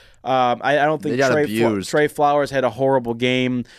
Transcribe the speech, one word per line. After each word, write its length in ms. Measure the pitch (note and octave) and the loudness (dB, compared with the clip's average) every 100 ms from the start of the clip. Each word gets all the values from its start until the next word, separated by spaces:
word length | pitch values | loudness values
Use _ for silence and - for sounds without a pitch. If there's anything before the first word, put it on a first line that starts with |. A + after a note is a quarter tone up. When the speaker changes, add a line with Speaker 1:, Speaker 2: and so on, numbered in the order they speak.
| - - | -20 -10
Speaker 1:
Um, 360 | - C3 B2 A#2 | -2 2 2 0
I, 160 | C3 C#3+ | 0 2
I 60 | D3 | 0
don't 140 | D3+ | -2
think 120 | D3 | -4
Speaker 2:
They 40 | B2 | 0
got 140 | C3+ | 2
Speaker 1:
Trey 120 | C#3 D3 | 2 0
Fla-, 220 | A2 A#2 | 0 0
Speaker 2:
abused. 220 | G2+ F#2 | 0 -2
Speaker 1:
Trey 180 | D3+ D3 | 0 0
Flowers 420 | - D3 D3 C#3 | 0 0 2 0
had 140 | C#3 | -2
a 80 | B2 | -2
horrible 420 | A2 C3+ C3+ A#2 | 0 0 0 -2
game 520 | A#2 B2 B2+ B2+ B2+ A#2 | -2 0 0 0 -4 -8